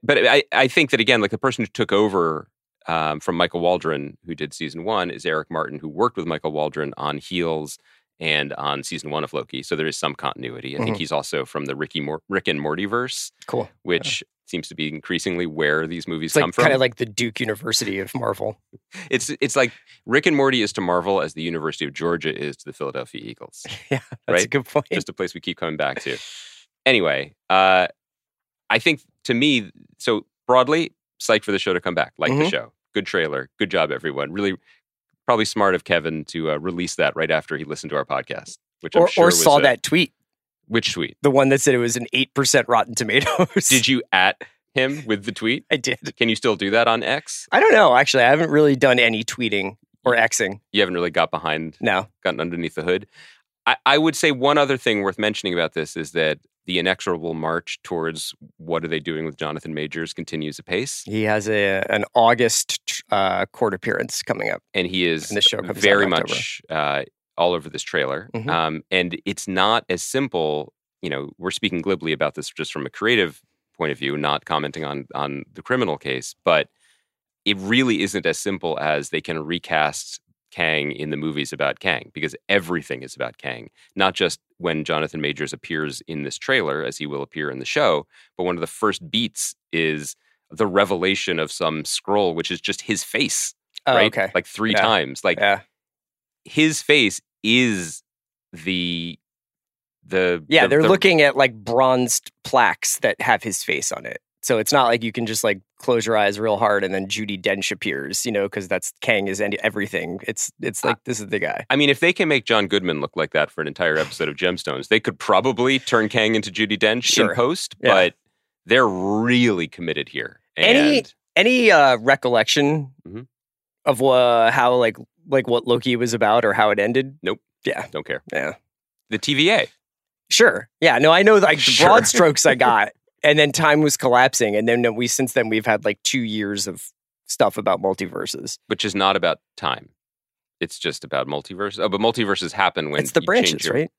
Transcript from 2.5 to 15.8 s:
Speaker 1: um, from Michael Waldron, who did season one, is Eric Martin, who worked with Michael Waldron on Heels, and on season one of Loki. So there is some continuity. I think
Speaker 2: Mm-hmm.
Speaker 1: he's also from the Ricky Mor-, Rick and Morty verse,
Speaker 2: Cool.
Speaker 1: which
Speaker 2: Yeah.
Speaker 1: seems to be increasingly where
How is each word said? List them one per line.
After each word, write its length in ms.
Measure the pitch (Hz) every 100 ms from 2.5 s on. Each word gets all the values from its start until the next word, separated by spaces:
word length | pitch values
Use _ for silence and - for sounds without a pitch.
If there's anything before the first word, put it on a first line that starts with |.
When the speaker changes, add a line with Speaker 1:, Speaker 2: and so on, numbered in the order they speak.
| _ _ _ -
Speaker 1:
um, 320 | 82 78 78
from 140 | - 85
Michael 240 | 87 87
Waldron, 560 | 85 90 82 73 71 - 85
who 100 | 78
did 180 | 76
season 300 | - 78 78
one, 260 | 90 107 90
is 160 | 58 -
Eric 240 | 78 76
Martin, 300 | 82 78 73
who 80 | 78
worked 280 | 73 120 -
with 80 | 82
Michael 260 | 78 80
Waldron 420 | 76 76 76 73 -
on 200 | 73 73
Heels, 640 | - 90 82 80 76 - _ _ _ _
and 340 | 82 76 71
on 300 | - 71 71
season 280 | 71 80 76
one 120 | 76
of 100 | 76
Loki. 280 | 76 - 65
So 120 | 67 80
there 120 | 78
is 100 | -
some 180 | 73 71
continuity. 600 | 71 - 62 60 65 69
I 20 |
think 100 | -
Speaker 2:
Mm-hmm. 60 | 101
Speaker 1:
he's 120 | 78
also 340 | 78 69 78 64
from 200 | 78 71
the 100 | 69
Ricky 260 | 78 80
Mor-, 200 | 73 78 _
Rick 180 | 95 -
and 120 | 76
Morty 260 | 73 80 98
verse, 460 | 117 127 - - _ -
Speaker 2:
Cool. 240 | 120 107 _
Speaker 1:
which 380 | 104 104 - -
Speaker 2:
Yeah. 40 | - _ _
Speaker 1:
seems 200 | 87 -
to 60 | 80
be 120 | 78
increasingly 580 | 76 - 87 98 87 87
where 400 | 78 76 76